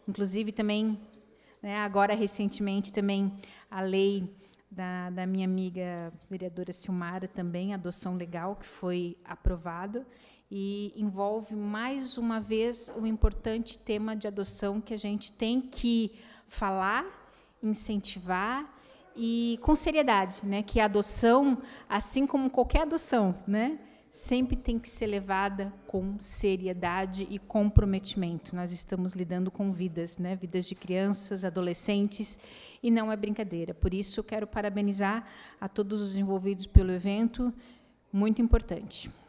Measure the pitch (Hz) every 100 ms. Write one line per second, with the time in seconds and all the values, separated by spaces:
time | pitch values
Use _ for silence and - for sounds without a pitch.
0 | - 196 196 196 214 214 214 214 220 208
1 | - - - _ _ _ 208 208 208 196
2 | 202 208 202 - 202 - 202 196 196 -
3 | 202 196 196 196 - - - 190 190 190
4 | 196 202 180 - - _ - 185 180 180
5 | 180 180 185 190 185 185 185 180 180 175
6 | 165 - - 185 180 175 180 175 - 180
7 | 175 185 185 190 175 175 190 196 175 180
8 | 185 180 175 175 180 202 - - 180 180
9 | 175 170 - 170 - 175 175 170 196 240
10 | 262 - - - - 202 196 202 208 -
11 | 214 190 202 220 214 214 208 214 247 277
12 | 262 247 233 220 214 220 233 233 - 214
13 | 220 220 - 202 226 220 226 - - 214
14 | 220 220 208 202 196 - 202 208 214 214
15 | 202 208 - - 226 254 254 - 240 233
16 | 214 - - - - - 196 190 190 233
17 | 381 - - - _ _ 214 214 - 208
18 | - 190 180 185 208 262 294 - - -
19 | - - 226 233 233 233 240 302 359 311
20 | 262 202 190 - 202 196 208 233 214 208
21 | 202 - 233 247 277 247 - - - 208
22 | - 262 277 277 262 262 240 285 311 320
23 | - 240 196 180 - 208 240 311 - -
24 | _ - - 254 254 - - 233 - -
25 | 220 202 190 190 202 196 196 - - 196
26 | 190 202 - - 202 190 185 180 180 180
27 | 190 185 190 196 - 214 208 208 202 190
28 | 196 - 175 170 - 180 175 175 - 185
29 | 185 185 175 180 185 - 196 180 185 165
30 | 170 - 180 185 180 180 180 190 185 185
31 | 196 196 - 196 185 175 180 175 - 202
32 | 202 - 208 - - - - - 240 226
33 | 220 214 208 208 202 170 170 175 190 185
34 | 196 - 208 220 208 220 208 202 202 196
35 | 196 190 - - - - 196 - 202 214
36 | 202 196 196 190 190 190 196 - 185 180
37 | 196 202 233 - 247 233 - - _ _
38 | _ 196 214 220 233 226 - 170 214 -
39 | - -